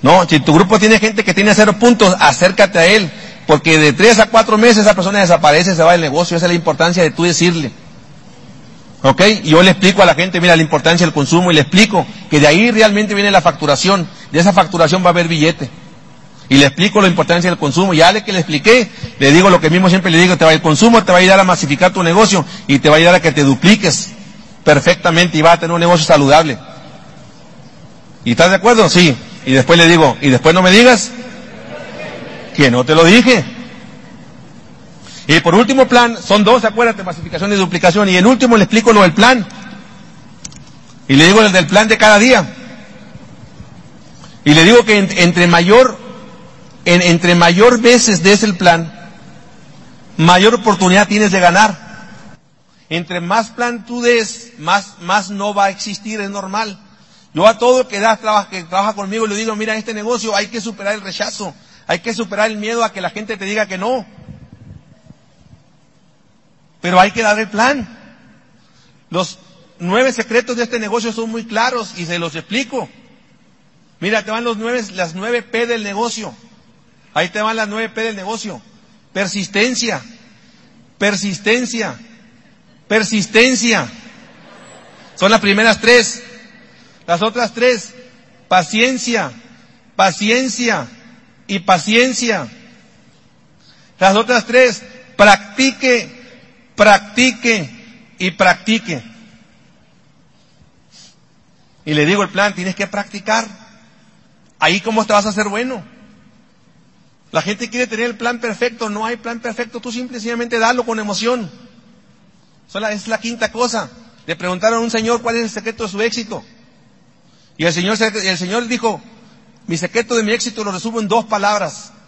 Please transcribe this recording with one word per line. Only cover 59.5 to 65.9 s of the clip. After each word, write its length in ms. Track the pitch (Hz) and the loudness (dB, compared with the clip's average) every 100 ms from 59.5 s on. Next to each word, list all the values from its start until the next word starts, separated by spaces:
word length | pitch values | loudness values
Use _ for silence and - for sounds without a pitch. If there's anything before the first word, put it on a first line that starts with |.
| 208 | -8
"Mira, 200 | 220 220 | -8 -8
este 180 | 214 | -8
negocio 420 | 214 214 240 220 202 | -12 -6 -6 -4 -6
hay 120 | 208 | -6
que 140 | 226 | -10
superar 320 | 214 202 202 | -12 -10 -8
el 80 | 214 | -8
rechazo, 520 | 190 170 208 - 196 - _ _ _ | -10 -10 -10 -10 -14 -16 _ _ _
hay 120 | 175 | -8
que 140 | 233 | -6
superar 360 | 202 214 202 214 | -10 -8 -4 -4
el 60 | 214 | -4
miedo 260 | 214 233 | -8 -6
a 100 | 226 | -6
que 80 | 196 | -6
la 80 | 180 | -12
gente 280 | 208 214 214 | -12 -14 -12
te 80 | 196 | -8
diga 200 | 208 202 | -6 -6
que 120 | 185 | -8
no". 260 | 202 254 196 - - - - - - - _ _ _ _ _ _ _ _ _ _ _ | -8 -8 -10 -20 -20 -20 -20 -20 -20 -20 _ _ _ _ _ _ _ _ _ _ _